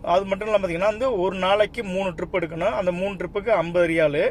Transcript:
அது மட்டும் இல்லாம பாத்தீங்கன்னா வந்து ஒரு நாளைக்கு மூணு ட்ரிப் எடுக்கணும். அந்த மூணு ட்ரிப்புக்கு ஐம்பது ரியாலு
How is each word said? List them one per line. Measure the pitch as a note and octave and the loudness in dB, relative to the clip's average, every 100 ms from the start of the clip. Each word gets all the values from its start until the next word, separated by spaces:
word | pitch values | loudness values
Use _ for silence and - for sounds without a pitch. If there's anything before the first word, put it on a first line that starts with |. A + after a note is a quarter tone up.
| - | 2
அது | F3+ G3 | 0 2
மட்டும் | G3 G#3+ | -4 0
இல்லாம | G#3 | 0
பாத்தீங்கன்னா | F#3+ E3 G3+ | 0 0 0
வந்து | G#3+ C4 G#3+ | 0 -2 0
ஒரு | F#3 F#3+ F#3 | -2 0 2
நாளைக்கு | G3+ G#3 A#3+ | 2 2 -2
மூணு | G#3 F#3 F#3+ E3 | -4 -2 -4 -4
ட்ரிப் | E3+ F#3+ | -4 -2
எடுக்கணும். | E3 E3 F#3+ B3 | -2 -2 -2 0
அந்த | F3+ F3 | -2 -2
மூணு | G3 F#3+ | -4 -4
ட்ரிப்புக்கு | F3+ G3+ G#3 G3+ | -6 -4 0 2
ஐம்பது | E3+ F3 E3+ | 2 2 2
ரியாலு | E3 D#3 D3 A3+ | 4 2 2 0